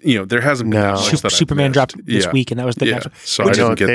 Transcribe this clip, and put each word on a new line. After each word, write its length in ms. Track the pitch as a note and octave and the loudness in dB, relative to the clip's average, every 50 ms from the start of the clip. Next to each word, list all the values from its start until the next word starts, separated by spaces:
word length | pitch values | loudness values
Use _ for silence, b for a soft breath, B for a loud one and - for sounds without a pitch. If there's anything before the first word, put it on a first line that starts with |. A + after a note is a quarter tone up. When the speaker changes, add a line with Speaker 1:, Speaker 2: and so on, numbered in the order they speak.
| - | 0
Speaker 1:
you 140 | D#3 B2 G#2+ | 0 0 0
know, 80 | F#2+ | 0
there 160 | G2 A#2 A#2+ | 0 -2 0
hasn't 280 | A#2+ C#3+ C#3+ B2+ A#2+ A#2 | 0 0 0 0 0 0
been 100 | A2 G#2+ | 2 2
that 80 | G#2 G2+ | 2 2
Speaker 2:
No. 60 | G2 | 2
Speaker 1:
much 80 | G2 G2 G#2+ | 0 0 0
Speaker 3:
Sup-, 120 | D#3+ C#3+ | 0 0
Speaker 1:
that 40 | - - - | 0 0 0
I've 40 | - | 0
Speaker 3:
Superman 280 | E3+ - D3+ C#3+ C#3+ C3+ | 0 0 0 0 0 2
Speaker 1:
missed. 20 | C3 | 2
Speaker 3:
dropped 320 | C#3 C3 B2+ - - - | 2 0 0 -2 -10 -8
this 200 | - A#2 - F#2+ | -2 -2 0 0
Speaker 1:
Yeah. 60 | F2 | 0
Speaker 3:
week, 200 | E2 C3+ B2 - | 0 -2 -2 -2
and 80 | A#2 A#2+ | -4 -4
that 60 | B2 | -4
was 100 | B2+ A#2+ | -4 -2
the 100 | - - A2+ | -2 -2 -2
Speaker 1:
Yeah. 60 | A2 | -2
Speaker 3:
next. 320 | A#2 - D3 - - - - | -2 -6 -10 -14 -14 -10 -8
Speaker 1:
So 160 | - - - | -2 0 2
Speaker 3:
Which 40 | G3+ | 2
Speaker 1:
I 20 | |
Speaker 3:
is, 60 | A3 A2+ | 4 4
Speaker 1:
didn't 180 | A#2+ A#2 A2+ A2+ | 2 2 2 2
get 80 | G2+ F#2+ | 0 0
Speaker 2:
they'd 60 | A#2+ | 2